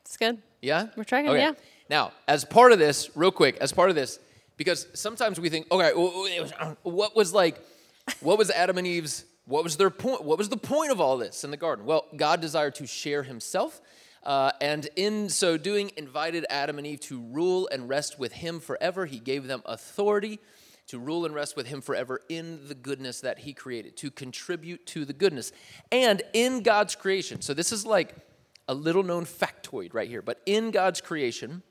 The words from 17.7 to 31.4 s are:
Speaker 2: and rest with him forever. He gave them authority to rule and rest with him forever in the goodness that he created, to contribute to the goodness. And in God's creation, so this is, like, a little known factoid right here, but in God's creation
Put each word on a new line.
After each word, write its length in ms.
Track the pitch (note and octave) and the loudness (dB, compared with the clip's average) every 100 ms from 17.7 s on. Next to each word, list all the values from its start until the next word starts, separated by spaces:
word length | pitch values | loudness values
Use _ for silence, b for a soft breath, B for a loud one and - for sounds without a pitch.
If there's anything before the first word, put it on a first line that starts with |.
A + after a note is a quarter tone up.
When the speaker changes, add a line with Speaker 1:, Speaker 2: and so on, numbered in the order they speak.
Speaker 2:
and 160 | C3+ B2 | -6 -2
rest 320 | C#3 D3 - | -4 -4 -6
with 140 | B2+ | -8
him 260 | - E3+ E3+ | -6 -10 -10
forever. 460 | - C3 F3 F#3 F3 | -8 -4 -2 -2 -8
He 140 | B2 | -8
gave 280 | A#2 C#3 B2+ | -6 -6 -6
them 140 | C3 - | -10 -8
authority 720 | A2+ - - G3+ G#3 G#3+ G#3+ b b b b - | -12 -10 0 2 2 -2 -10 b b b b -16
to 120 | B2 | -12
rule 260 | B2+ E3+ E3 | -6 -4 -4
and 80 | |
rest 220 | D3+ D3 D3+ | -4 -6 -8
with 120 | A#2+ | -10
him 120 | C#3+ | -10
forever 400 | C3+ A2 B2+ C3 _ | -6 -6 -4 -8 _
in 400 | E3 E3 D#3+ C#3 | -10 -10 -14 -16
the 80 | C3+ | -14
goodness 460 | B2+ C3+ C3 A#2 | -10 -8 -8 -8
that 180 | B2+ B2 | -8 -8
he 140 | B2 | -12
created, 420 | C3+ C3 A#2 G#2 - | -14 -10 -10 -10 -12
to 160 | C#3+ | -12
contribute 720 | - B2+ - - F3 D#3+ F3 - | -12 -14 -12 -10 -10 -10 -14 -12
to 180 | E3 C#3+ | -10 -8
the 80 | |
goodness. 400 | C#3 F#3+ C#3+ - B B B B | 0 0 0 -10 B B B B
And 320 | B3 B3 G3 - | 4 6 4 2
in 300 | A3 B3 B3+ | 2 4 4
God's 320 | G#3+ G#3 G#3 - | 4 4 2 -2
creation, 460 | F#3+ F#3+ - A#2 | -2 -2 -4 -8
so 120 | - | -6
this 180 | C#3+ E3+ | -2 -2
is, 140 | A3 A3 | -2 2
like, 280 | G3+ D#3 - _ _ _ _ - | 2 2 -8 _ _ _ _ -8
a 60 | |
little 300 | C3+ D#3 F3 | -2 2 2
known 220 | F#3 F3 E3+ | 0 -4 -6
factoid 680 | - - - - B2+ F2 | -4 -6 -6 -12 -10 -6
right 160 | A2+ F#2 | -6 -6
here, 120 | A#2 | -6
but 200 | G2+ B2 - | -8 -6 0
in 260 | G#3 A3+ | 0 2
God's 280 | G3+ F#3 F3+ | 0 0 -2
creation 640 | - D#3+ B2+ - | -8 -4 -4 -4